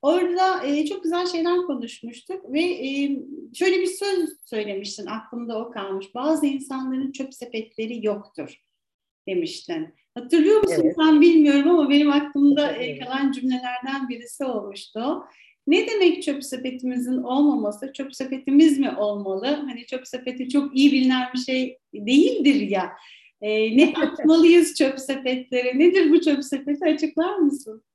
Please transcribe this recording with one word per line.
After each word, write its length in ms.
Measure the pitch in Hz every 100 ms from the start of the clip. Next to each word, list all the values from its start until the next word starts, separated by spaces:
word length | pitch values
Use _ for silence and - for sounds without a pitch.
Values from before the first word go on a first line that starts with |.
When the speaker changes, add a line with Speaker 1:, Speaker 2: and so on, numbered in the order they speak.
Speaker 1:
Orada, 640 | 277 349 349 359 370 370 262
e, 200 | 294 311
çok 160 | 381
güzel 240 | 330 349 359
şeyler 300 | 339 330 359
konuşmuştuk 960 | 359 254 233 - 233 240 _ 370 -
ve, 80 | 277
e, 560 | 359 - 269 277 277 269 - - -
şöyle 260 | - 370 370
bir 60 | 359
söz 440 | - 403 381 302 -
söylemiştin, 640 | _ 220 208 196 202 - 180
aklımda 520 | 220 - 240 233 220 233
o 40 |
kalmış. 440 | 214 196 196 -
"Bazı 320 | 240 285 311 285
insanların 680 | 269 - 262 262 262 269
çöp 220 | - 269
sepetleri 720 | - 240 226 220 - 220 233 214
yoktur." 500 | 202 - - - - _ _ _ _ _ _ -
demiştin. 680 | 185 165 - - 165 160 _ _
Hatırlıyor 480 | - 247 339 320 427
musun? 200 | 392 339
Speaker 2:
Evet. 120 | 320 330
Speaker 1:
Sen 240 | 320 302
bilmiyorum 500 | 339 320 294 285 285
ama 200 | 349 277
benim 200 | 285 294
aklımda, 520 | 285 294 285 285 285
e, 40 | 285
Speaker 2:
Hatırlıyorum. 380 | 233 247 147
Speaker 1:
kalan 280 | 247 269 277
cümlelerden 760 | 247 254 254 247 247 262 269 254
birisi 360 | 233 240 -
olmuştu. 800 | 262 220 196 196 - 220 247 370 - _ _ _ -
Ne 200 | 349 440
demek 360 | 427 359 339
çöp 220 | - 277
sepetimizin 760 | - 254 254 254 254 247 247 254
olmaması? 680 | 240 262 294 254 208 214 269
Çöp 220 | - 269 -
sepetimiz 640 | 262 262 - 285 320 269
mi 120 | 247 185
olmalı? 480 | 208 208 196 190 240
Hani 400 | 294 277 233 -
çöp 200 | 254 -
sepeti 420 | 254 - 254 254
çok 280 | 277 285 262
iyi 160 | 285
bilinen 360 | 269 254 254 247
bir 40 | 254
şey 400 | - 254 254 - _
değildir 600 | 208 208 269 427 466 285 269 202
ya. 240 | 196 180 - - - _ _
E, 360 | 214 214 220 240
ne 160 | 311
Speaker 2:
<laughs> 100 | -
Speaker 1:
atmalıyız 720 | 294 - 311 330 330 349 320
çöp 260 | - 269 269
sepetlere? 800 | - 262 254 254 254 247 247 262
Nedir 320 | 349 381 320
bu 100 | 320
çöp 240 | 320 285
sepeti? 400 | - 277 285 285
Açıklar 520 | 339 302 302 311 349 415
mısın? 480 | 294 - - 220 _